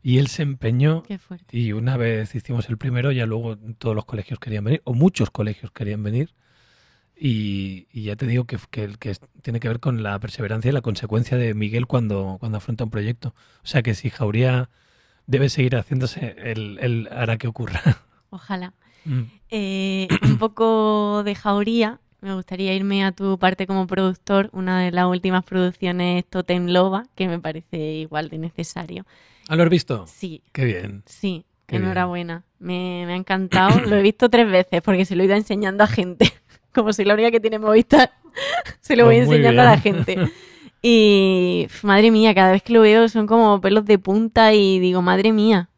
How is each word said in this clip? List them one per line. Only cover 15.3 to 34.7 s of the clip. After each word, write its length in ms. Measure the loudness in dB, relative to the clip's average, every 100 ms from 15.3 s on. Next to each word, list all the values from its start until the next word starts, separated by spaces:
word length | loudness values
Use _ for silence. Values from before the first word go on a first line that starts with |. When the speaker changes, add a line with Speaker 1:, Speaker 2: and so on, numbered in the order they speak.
| -2 0
Speaker 1:
seguir 300 | 0 -2 -2
haciéndose, 580 | -4 -4 -4 -8 -12 -10
él, 420 | -10 -8 -10 -6
él 260 | -4 -4 -6
hará 260 | -6 -4 -4
que 100 | -6
ocurra. 340 | -8 -8 -2 0 -2 _
<laughs> 220 | _ _
Speaker 2:
Ojalá. 440 | -20 -10 -10 -10 _ _ _
Speaker 1:
Mm. 160 | -8 -6 -8 _ _
Speaker 2:
Eh, 560 | -8 -6 -4 -4 -4 -4
<clears throat> 140 | 0
un 140 | 0 0
poco 840 | -4 0 0 2 0 0 0 -2
de 120 | -4
Jauría, 640 | -6 -2 -2 0 0 -2 -4 _ _
me 140 | -12
gustaría 400 | -10 -10 -6 -4
irme 320 | -2 -2 0
a 80 | -2
tu 240 | -2 -4 0
parte 300 | 0 0 -4
como 200 | -4 -2
productor, 600 | -2 -2 -4 -2 0 0
una 300 | -6 -4 -2
de 100 | -2
las 140 | 0
últimas 400 | 0 0 -2 -2
producciones, 800 | -2 -2 -2 -4 -6 -2 -2 -2
Totem 420 | -4 -8 -4 -4 0
Loba, 380 | 2 2 -2 -8
que 120 | -8 -6
me 100 | -6
parece 380 | -8 -12 _ -10
igual 500 | -8 -8 -8 -8 -8
de 80 | -10
necesario. 680 | -12 -10 -10 -10 -12 -14 -18 _ _ _ -4
Speaker 1:
¿Ah, 60 | 2
lo 60 |
has 60 | 4
visto? 380 | 2 0 -8 -8
Speaker 2:
Sí. 340 | -14 -14 -16 _
Speaker 1:
Qué 100 | -4
bien. 400 | -4 -4 -8 -14
Speaker 2:
Sí, 400 | _ -10 -8 -8 _ _ _
Speaker 1:
Qué 80 | -4
bien. 60 |
Speaker 2:
enhorabuena. 580 | -4 -2 -4 -6 -8 -12 _ _
Me, 440 | -10 -8 -6 -8
me 60 | -8
ha 20 | -8
encantado. 600 | -4 -4 0 2 4 4
<clears throat> 60 | 4
Lo 100 | 4
he 40 |
visto 280 | 4 4 4
tres 200 | 4 4
veces 320 | 2 2